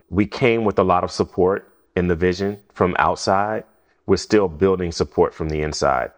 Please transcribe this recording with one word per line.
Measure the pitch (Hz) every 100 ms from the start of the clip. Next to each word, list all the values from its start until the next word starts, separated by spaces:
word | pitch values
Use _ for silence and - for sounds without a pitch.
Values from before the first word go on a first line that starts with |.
| _
We | 87 104
came | - 131 117
with | 107 95
a |
lot | 92 90
of | 90
support | - 92 - 92 101 - _ _
in | - 87
the | 85
vision | 90 90 98 107 _
from | - 92 -
outside. | 82 87 - 98 104 110 - _ _ _ -
We're | 92
still | - 107 95
building | 78 95 92 87
support | - 82 - 82
from | - 80
the | 78
inside. | 78 78 71 64 57